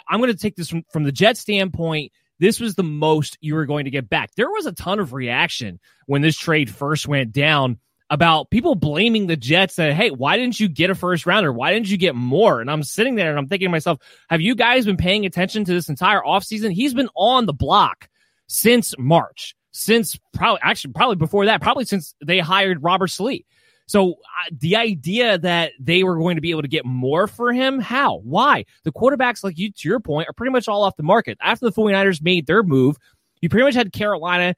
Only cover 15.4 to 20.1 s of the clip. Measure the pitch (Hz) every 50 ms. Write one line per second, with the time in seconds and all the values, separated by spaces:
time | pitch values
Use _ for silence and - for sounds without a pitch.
15.4 | 185 185 - 214 208 175 175 180 - - 143 - 180 196 208 180 - 139 170 196
16.4 | - - 220 214 220 220 170 190 262 294 240 262 262 214 - 160 190 233 262 254
17.4 | 233 180 143 - 147 135 180 208 175 113 - - - - _ _ _ _ _ _
18.4 | _ - - - - 226 247 240 - - - - 123 139 165 160 117 - - -
19.4 | - - - _ _ _ - - - 196 226 233 202 -